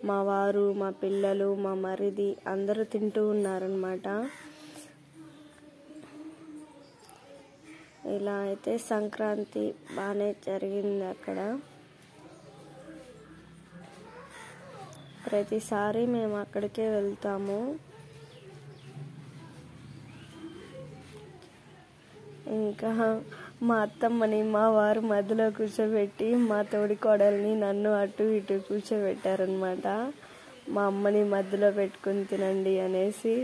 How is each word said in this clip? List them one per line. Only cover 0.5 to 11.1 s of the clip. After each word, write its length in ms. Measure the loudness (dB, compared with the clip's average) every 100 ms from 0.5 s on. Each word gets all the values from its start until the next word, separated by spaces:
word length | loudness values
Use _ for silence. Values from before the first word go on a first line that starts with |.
| 4 2 2
మా 80 | -2 -2
పిల్లలు, 480 | -2 2 2 2 2 0 -2
మా 80 | -2
మరిది 460 | -2 0 -2 0 -2 -2 -4
అందరూ 280 | -2 0 0 0
తింటూ 280 | 0 0 2 2
ఉన్నారనమాట. 720 | 2 2 0 -2 -2 -2 -4 -4 -4 -4 -8 -18 -18 -18 -16 -18 -20 -20 -20 -20 -18 -20 -20 -20 -20 -20 -18 -18 -16 -16 -16 -16 -16 -18 -20 -20 -20 -20 -20 -20 -20 -20 -20 -20 -20 -20 -12 -6
ఇలా 200 | -2 -2 -2 -4
అయితే 240 | -4 -2 -2 0
సంక్రాంతి 720 | -2 -2 -2 -2 -2 -4 -4 -4 -6 -10 -6
బాగానే 280 | -4 0 0 -2 -4
జరిగింది 580 | -4 -2 -2 -2 -2 -4